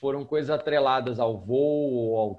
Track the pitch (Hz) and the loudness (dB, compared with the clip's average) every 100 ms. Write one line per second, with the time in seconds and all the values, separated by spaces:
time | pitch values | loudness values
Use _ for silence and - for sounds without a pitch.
0 | 139 143 131 151 156 151 156 147 135 131 | -4 -4 -2 -2 0 -2 0 2 4 2
1 | 123 117 113 104 92 127 147 147 143 123 | 0 0 -2 -2 -2 0 2 0 0 0
2 | 113 113 107 | 0 0 -2